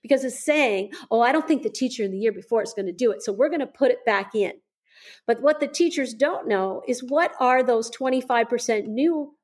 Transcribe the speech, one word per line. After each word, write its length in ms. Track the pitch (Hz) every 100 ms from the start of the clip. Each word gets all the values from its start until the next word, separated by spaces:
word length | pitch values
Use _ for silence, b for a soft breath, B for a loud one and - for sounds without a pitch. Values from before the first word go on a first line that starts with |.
because 220 | 226 269
it's 160 | 254 -
saying, 540 | - 302 254 196 196 B B
"Oh, 80 | 226
I 140 | 240
don't 140 | 311 302
think 160 | 277
the 60 | 214
teacher 340 | - 254 247
in 80 | 196
the 60 | 190
year 120 | 220
before 320 | 196 - 226
is 100 | 185
gonna 200 | - 190
do 180 | 175 240
it, 100 | 190
so 120 | -
we're 160 | 196 285
gonna 180 | 320 269
put 240 | - 262
it 140 | 247 226
back 300 | 202 196 214
in." 180 | 196 - _ _ _ B B B -
But 160 | 233
what 180 | 277 302
the 80 | 294
teachers 460 | - 339 339 254
don't 340 | 220 285 359 -
know 340 | 202 190 - -
is 160 | 247
what 300 | 247 285 311 -
are 220 | 254 254
those 280 | 247 226 233
twenty-five 580 | - 262 262 254 240 -
percent 400 | 240 - 214 208
new 480 | 220 320 320 294 _